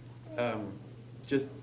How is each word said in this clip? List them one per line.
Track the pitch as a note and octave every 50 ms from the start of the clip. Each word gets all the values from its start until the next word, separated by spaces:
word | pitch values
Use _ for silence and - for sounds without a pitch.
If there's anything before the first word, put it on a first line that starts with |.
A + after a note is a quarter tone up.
| - - - - - - G#2+
um, | A#2+ A#2+ A#2 A2+ G#2+ G#2 F#2+ F#2+ - - - - - - - - - -
just | - C#3+ C3 - - - -